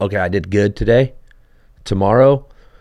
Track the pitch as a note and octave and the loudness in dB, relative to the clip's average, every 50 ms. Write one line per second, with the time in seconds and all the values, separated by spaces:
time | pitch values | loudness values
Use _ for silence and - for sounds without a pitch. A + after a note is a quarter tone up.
0 | G2 G2 G2 G2+ F#2 F2 F#2 G2 D#2 F#2 F#2+ G#2 G#2 G#2 G#2 - A2 G#2+ A2+ B2 | -8 -6 -4 -4 -4 -2 -4 -4 -6 -2 -2 0 0 0 -2 -4 -2 0 2 2
1 | C3+ C3 - - - - _ _ _ _ _ _ _ _ _ _ - - - F#2+ | 2 0 -6 -16 -20 -20 _ _ _ _ _ _ _ _ _ _ -8 -6 -4 -2
2 | G2 G2 G#2+ B2 C3 C#3 C#3+ C3+ - - - - - - _ - | 0 2 4 4 4 4 2 0 -4 -14 -20 -20 -20 -20 _ -20